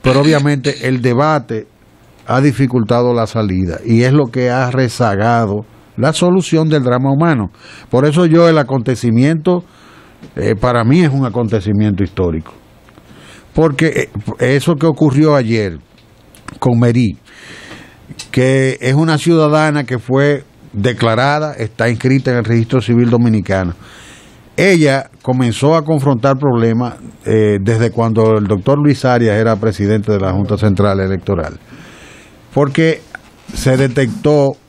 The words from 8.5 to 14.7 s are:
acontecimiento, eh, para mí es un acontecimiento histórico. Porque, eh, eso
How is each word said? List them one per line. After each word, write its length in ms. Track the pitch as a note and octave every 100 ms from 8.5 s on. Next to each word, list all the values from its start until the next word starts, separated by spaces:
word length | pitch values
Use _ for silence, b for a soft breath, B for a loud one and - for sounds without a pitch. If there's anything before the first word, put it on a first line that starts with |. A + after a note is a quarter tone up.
| D#3+
acontecimiento, 1040 | B2 C3 A#2 A#2+ A#2+ A2+ C#3 E3 E3 F3 F3 B B B B B - -
eh, 180 | A2 G#2+
para 260 | B2 A#2+
mí 160 | A2+ D3+
es 100 | D#3+
un 160 | C3+ B2+
acontecimiento 760 | B2 A2+ A2 F#2+ G#2 G#2+ F#2+
histórico. 500 | F#2+ - F2+ D#2+ - - _ - - - B B B B B
Porque, 320 | - D#3+ C3+ D#3+
eh, 200 | - - G2+ - -
eso 380 | B2+ C#3 E3+